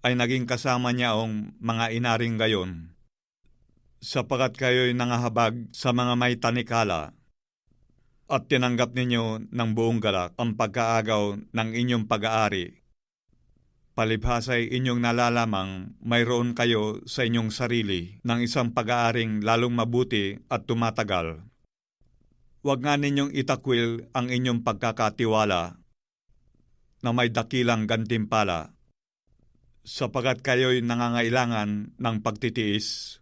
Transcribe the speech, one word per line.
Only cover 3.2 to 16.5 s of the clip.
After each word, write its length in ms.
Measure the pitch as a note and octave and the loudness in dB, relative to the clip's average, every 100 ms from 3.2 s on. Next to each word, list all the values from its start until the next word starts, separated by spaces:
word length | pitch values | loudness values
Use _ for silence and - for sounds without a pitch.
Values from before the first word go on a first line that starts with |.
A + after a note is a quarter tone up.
| _ _ _ _ _ _ _ _ | _ _ _ _ _ _ _ _
sapagkat 560 | B2 D3 A2+ C3 B2+ - | -6 -4 -2 0 0 0
kayo'y 360 | C3 B2+ B2+ | 2 4 2
nangahabag 760 | B2 B2 A#2 A#2+ A2+ A2+ A#2+ A2 | 2 0 0 0 2 2 0 -10
sa 240 | - B2+ | -4 0
mga 200 | B2 B2 B2 | 2 2 2
may 160 | B2 | 2
tanikala, 800 | A#2+ A#2+ A#2+ A2+ A#2 G#2+ E2+ D2+ - _ _ _ _ _ _ _ _ _ _ _ | 0 0 -2 0 0 2 0 -4 -14 _ _ _ _ _ _ _ _ _ _ _
at 160 | C3+ - | -4 2
tinanggap 400 | C3+ B2 A#2+ A#2+ | 2 4 2 0
ninyo 640 | B2 B2 A#2+ A2+ A2 - | 0 0 2 0 -4 -6
ng 160 | A#2+ A2+ | -4 0
buong 320 | A2 A2+ A#2 | 2 2 2
galak 320 | G#2+ F#2+ F2+ | 2 0 -2
ang 240 | - A#2 G#2+ | -2 -2 0
pagkaagaw 800 | A2+ A#2 A2+ A2+ A2 A2 G#2 G2+ - | -2 0 2 2 2 0 0 -4 -8
ng 220 | A#2 A2+ A2+ | -4 -4 -2
inyong 320 | B2 A#2+ A2 | 0 0 0
pag-aari. 720 | A2+ A2 A2 G#2+ G2 E2+ - _ _ _ _ _ _ _ _ _ _ _ - | -2 0 2 2 0 -6 -12 _ _ _ _ _ _ _ _ _ _ _ -4
Palibhasa'y 800 | A2 A2 A2+ A#2+ A#2 A#2+ A#2 B2+ | 0 0 0 -2 0 -2 0 -2
inyong 240 | C3 A#2+ | 0 0
nalalamang 960 | A#2+ A#2+ A#2+ A#2+ A2+ G2+ F#2+ F#2+ F2+ - | 0 2 2 2 0 -2 -4 -8 -12 -10
mayroon 480 | A2+ A#2+ A#2+ B2 A#2+ | 0 2 2 2 0